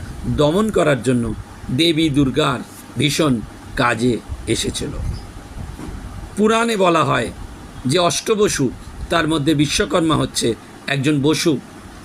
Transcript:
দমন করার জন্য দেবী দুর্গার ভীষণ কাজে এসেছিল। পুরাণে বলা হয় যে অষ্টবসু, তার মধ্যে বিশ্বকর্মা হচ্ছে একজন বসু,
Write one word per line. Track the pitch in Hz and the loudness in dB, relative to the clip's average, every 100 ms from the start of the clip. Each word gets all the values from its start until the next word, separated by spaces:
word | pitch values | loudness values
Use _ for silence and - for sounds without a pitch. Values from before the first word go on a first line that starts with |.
| - - - | -12 -6 -2
দমন | 120 147 180 220 | 2 4 4 2
করার | 196 156 131 | 4 4 2
জন্য | 117 123 113 107 - - - | 2 2 0 -4 -10 -12 -4
দেবী | 127 165 156 160 | 2 2 4 2
দুর্গার | 139 139 147 147 120 - - - 120 | 4 2 2 0 -2 -6 -16 -10 -2
ভীষণ | 143 147 156 117 - - - - | 0 2 2 2 -4 -14 -8 0
কাজে | 120 110 123 110 - - 104 | 0 2 2 0 -4 -8 -4
এসেছিল। | 120 131 - 151 - - - - - - - - - - - - - - - | -2 -2 -4 -6 -6 -6 -6 -8 -16 -14 -12 -12 -12 -12 -12 -12 -12 -8 2
পুরাণে | 214 226 233 214 | 4 4 2 4
বলা | 180 165 | 4 4
হয় | 135 135 107 - - - - - 127 | 4 2 -2 -6 -14 -16 -16 -6 0
যে | 175 | 2
অষ্টবসু, | 170 - - 208 196 - 127 - - - - | 2 2 0 2 2 2 -2 -2 -14 -10 -2
তার | 170 156 | 0 2
মধ্যে | 160 143 | 2 2
বিশ্বকর্মা | 143 147 - 202 185 165 139 | 2 2 0 0 2 2 2
হচ্ছে | 135 - 139 107 - - - | 0 -2 -2 -2 -8 -12 -4
একজন | 143 139 147 | 0 2 2
বসু, | 139 143 170 123 - - - - | 2 2 2 0 -4 -18 -18 -14